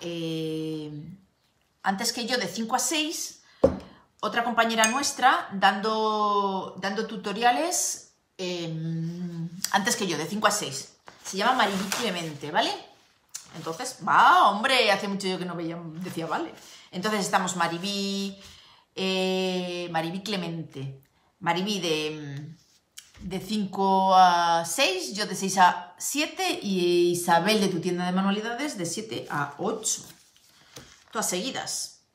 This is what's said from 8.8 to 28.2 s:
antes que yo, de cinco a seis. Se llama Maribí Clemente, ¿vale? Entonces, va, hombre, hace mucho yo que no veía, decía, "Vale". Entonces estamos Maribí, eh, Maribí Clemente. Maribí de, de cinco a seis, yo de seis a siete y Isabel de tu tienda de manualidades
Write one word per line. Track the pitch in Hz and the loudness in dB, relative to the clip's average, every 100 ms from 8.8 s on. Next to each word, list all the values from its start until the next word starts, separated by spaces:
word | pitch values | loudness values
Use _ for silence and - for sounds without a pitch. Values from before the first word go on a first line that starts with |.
| 165 165 165 175 175 170 165 180 - | -4 -4 -4 -6 -8 -6 -8 -8 -2
antes | 202 233 226 | -2 0 -2
que | 190 | -2
yo, | 147 | -4
de | 160 | -4
cinco | 208 - | 0 0
a | |
seis. | - 139 135 - _ - - | 0 -4 -8 -12 _ -20 -18
Se | - 190 | -10 0
llama | 226 | 2
Maribí | 262 208 190 196 | 4 2 0 -2
Clemente, | - 226 175 160 143 147 | -2 -2 -4 -8 -8 -2
¿vale? | 190 311 392 - - _ _ _ - - 165 | 0 0 -4 -12 -20 _ _ _ -18 -14 -10
Entonces, | 160 165 - - - | -8 -8 -10 -6 4
va, | 156 247 359 220 | 8 8 8 6
hombre, | 202 262 254 214 | 4 2 4 4
hace | 196 202 | 2 0
mucho | 196 190 | -2 -2
yo | 180 | -2
que | |
no | 180 | -4
veía, | 170 165 170 165 160 | -6 -6 -8 -10 -10
decía, | 175 165 160 | -8 -6 -4
"Vale". | 165 339 - - - - | -4 -4 -10 -20 -20 -12
Entonces | 185 214 208 | -4 -2 0
estamos | 170 196 180 175 | 0 0 0 0
Maribí, | 170 170 202 202 196 196 196 196 - - - _ _ | -2 -2 -4 -4 -2 -2 -4 -8 -18 -20 -20 _ _
eh, | - 190 190 185 185 185 185 180 175 175 | -4 -2 0 0 0 0 -2 -4 -6 -4
Maribí | 165 165 190 | -4 -4 -6
Clemente. | 214 196 165 165 151 139 135 135 _ _ _ _ | -4 -4 -4 -8 -10 -10 -10 -12 _ _ _ _
Maribí | 170 170 202 196 | -2 0 0 -2
de, | 170 156 151 156 147 139 151 160 _ _ _ - - - | 0 0 -2 -6 -10 -10 -12 -16 _ _ _ -20 -20 -14
de | 185 190 | -8 -8
cinco | 185 214 190 196 190 190 190 | -4 -2 -2 2 4 6 8
a | 185 185 175 170 170 | 8 8 8 4 4
seis, | 170 - 311 370 254 | 2 2 2 2 -4
yo | 214 196 | -4 -4
de | |
seis | 185 190 190 | -2 0 6
a | 185 - - - | 6 6 -6 -10
siete | - 285 320 - 370 - | -4 -2 -2 -2 -2 -2
y | 202 185 175 175 175 | -2 2 4 4 4
Isabel | 175 - 170 190 214 | 2 4 4 4 4
de | 190 | 2
tu | 170 | 0
tienda | 180 175 180 | -2 -2 0
de | |
manualidades | 185 | 0